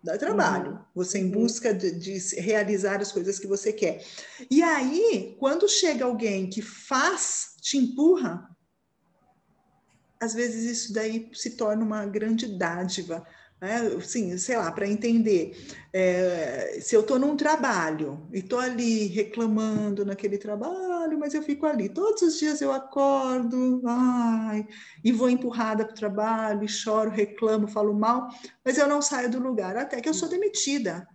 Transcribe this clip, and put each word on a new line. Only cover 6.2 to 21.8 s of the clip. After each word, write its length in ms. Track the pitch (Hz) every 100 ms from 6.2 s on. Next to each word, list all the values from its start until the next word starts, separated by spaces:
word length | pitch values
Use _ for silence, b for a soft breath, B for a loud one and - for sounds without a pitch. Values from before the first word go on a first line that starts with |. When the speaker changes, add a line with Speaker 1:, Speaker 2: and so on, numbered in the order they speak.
| 220 190 185
Speaker 1:
que 120 | 202
faz, 960 | - - - 254 311 370 - - - -
te 160 | - 277
empurra, 720 | 247 254 311 349 233 175 - - _ _ _ _ _ _ _ _ _ _ _ _ _ _ _ _
às 140 | 226
vezes 300 | 214 240 226 233
isso 280 | 233 -
daí 360 | 214 220 226 -
se 180 | - 240 -
torna 260 | 220 214
uma 220 | 220 214 202
grande 420 | 208 214 226 226 190
dádiva, 680 | 175 170 185 185 170 165 B B B _
né? 180 | 185 233 226 -
Assim, 400 | - 247 190 185
sei 180 | - 240
lá, 140 | 170
pra 160 | 165 202
entender, 680 | 208 233 233 220 190 156 B B B B
é, 840 | 190 185 180 185 175 147 131 95 -
se 140 | - 226
eu 80 |
tô 140 | 220 262
num 180 | 285 294
trabalho 920 | 294 311 262 202 160 156 151 151 156
e 100 | 196
tô 160 | 185 247
ali 460 | 254 240 240 220 208
reclamando 1000 | 180 214 233 226 214 220 214 208 202 202
naquele 320 | 196 202 202
trabalho, 800 | 208 208 262 370 370 349 320 302
mas 140 | 294
eu 80 | 302
fico 240 | 294 285 311
ali, 240 | 269